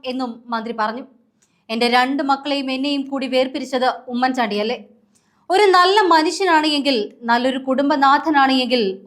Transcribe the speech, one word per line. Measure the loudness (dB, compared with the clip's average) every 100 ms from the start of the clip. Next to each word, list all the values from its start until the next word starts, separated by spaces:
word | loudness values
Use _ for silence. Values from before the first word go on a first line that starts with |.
| -10
എന്നും | -8 -8 -10 -10
മന്ത്രി | -8 -8
പറഞ്ഞു. | -6 -6 -6 -14 _ _ _ _ _ -10
എന്റെ | -2 2
രണ്ട് | 2 2 -2
മക്കളെയും | -2 -2 -4 -6 -4
എന്നെയും | -4 -4 -4
കൂടി | -6 -6 -2
വേർപിരിച്ചത് | 0 -2 -4 -6 -2 -2 -2 -6
ഉമ്മൻചാണ്ടിയല്ലേ? | -2 -2 0 -2 -2 -4 -6 -12 _ _ _ _ _ -2
ഒരു | 2
നല്ല | 6 6 4 4
മനുഷ്യനാണ് | 4 4 2 0 2 2 2
എങ്കിൽ, | 0 0 -2 -4 -6
നല്ലൊരു | -2 0 0 -2
കുടുംബനാഥനാണ് | -2 0 0 2 4 4 2 2 4
എങ്കിൽ | 2 0 0 0 -4